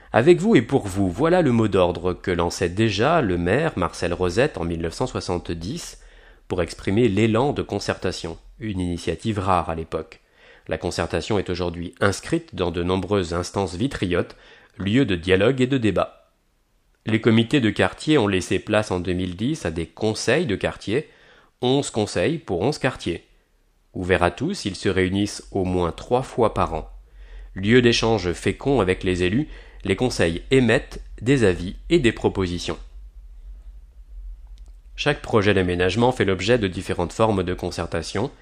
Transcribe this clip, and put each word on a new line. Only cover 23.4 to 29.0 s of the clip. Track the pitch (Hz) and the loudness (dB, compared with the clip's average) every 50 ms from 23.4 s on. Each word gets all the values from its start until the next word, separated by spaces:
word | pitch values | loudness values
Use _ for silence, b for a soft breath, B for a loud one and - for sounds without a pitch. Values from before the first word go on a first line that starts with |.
| _ _ _ _ _ _ _ _ _ _ - | _ _ _ _ _ _ _ _ _ _ -10
Ouverts | - 92 90 92 85 87 | -6 -2 0 2 2 2
à | 87 | 2
tous, | - - 123 175 202 - - | 0 0 -4 -4 -4 -4 -6
ils | 101 92 | -6 -6
se | - - 107 | -2 -2 0
réunissent | 90 95 92 92 92 98 104 101 - - - - | 2 2 2 2 2 0 0 -2 -4 -8 -12 -6
au | - 101 92 | -4 -2 -2
moins | 92 92 90 87 82 | 0 0 0 0 0
trois | 80 - - - 120 127 131 | -2 -6 -4 -2 0 0 0
fois | - - - 113 104 - | -2 0 0 0 2 2
par | 101 90 80 80 | 0 -2 -2 -2
an. | 78 76 - - - b b b b b b b b b b - | -6 -8 -10 -14 -20 b b b b b b b b b b -10
Lieu | 95 95 101 117 127 127 | -4 2 4 6 6 6
d'échange | 120 117 - 117 113 113 104 90 90 85 | 6 4 4 2 2 2 2 0 -2 -4
fécond | - - 101 92 - - 139 143 123 | -2 -2 -2 -2 -2 0 0 2 2
avec | 98 90 92 - | 2 2 0 0